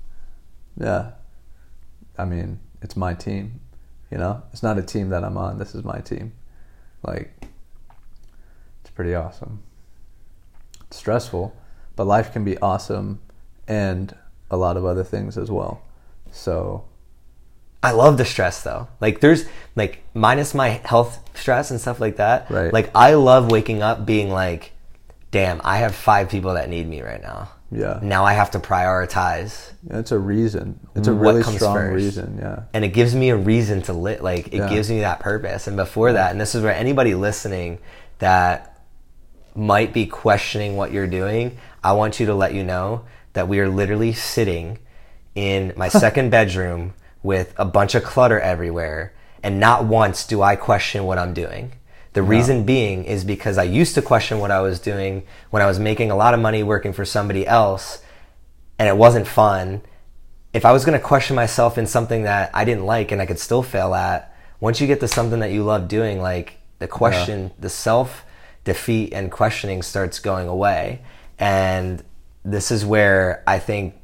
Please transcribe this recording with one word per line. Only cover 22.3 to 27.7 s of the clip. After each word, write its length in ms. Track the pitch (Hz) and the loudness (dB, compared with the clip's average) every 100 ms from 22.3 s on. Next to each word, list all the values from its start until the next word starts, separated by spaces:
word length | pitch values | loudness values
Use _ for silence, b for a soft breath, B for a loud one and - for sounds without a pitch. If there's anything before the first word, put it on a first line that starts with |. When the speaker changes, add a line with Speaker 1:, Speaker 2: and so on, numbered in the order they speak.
| 127 - | 0 0
Speaker 1:
Right. 220 | 95 87 | -2 2
Speaker 2:
Like, 180 | 110 110 | 0 2
I 200 | 107 127 | 6 8
love 360 | 151 131 131 120 | 8 8 6 6
waking 320 | 110 104 107 | 2 2 -2
up 240 | 107 113 104 | -2 -2 0
being 240 | 110 101 | 0 0
like, 420 | 95 92 82 - - - - - - - | -2 -2 -6 -10 -18 -18 -20 -20 -20 -4
"Damn, 280 | 98 92 85 | 0 0 0
I 140 | - 98 | -2 0
have 160 | 113 | 0
five 340 | - - 104 95 | 0 2 2 2
people 260 | 101 92 | -2 -2
that 140 | 90 64 | -2 -4
need 200 | 85 82 | -6 -6
me 140 | 76 | -8
right 180 | 55 57 | -10 -12
now." 280 | - - 104 - - | -12 -12 -14 -18 -10